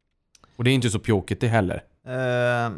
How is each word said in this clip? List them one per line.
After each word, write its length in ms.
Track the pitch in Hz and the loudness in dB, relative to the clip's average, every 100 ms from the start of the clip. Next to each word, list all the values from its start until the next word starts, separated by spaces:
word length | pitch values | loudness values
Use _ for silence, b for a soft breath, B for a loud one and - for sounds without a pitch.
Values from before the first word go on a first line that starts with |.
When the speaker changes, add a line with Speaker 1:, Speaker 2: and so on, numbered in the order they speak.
| _ _ _ _ _ - | _ _ _ _ _ -2
Speaker 1:
Och 80 | |
det 60 | 120 | 2
är 40 | |
inte 160 | 135 120 | 2 2
så 80 | 104 | 0
pjåkigt 420 | - 101 - 101 | 0 0 0 -2
det 80 | 120 | 2
heller. 340 | 113 92 - - _ 127 | 2 0 -4 -10 _ -10
Speaker 2:
Eh, 640 | 127 127 123 123 120 117 | -6 -2 0 0 0 -2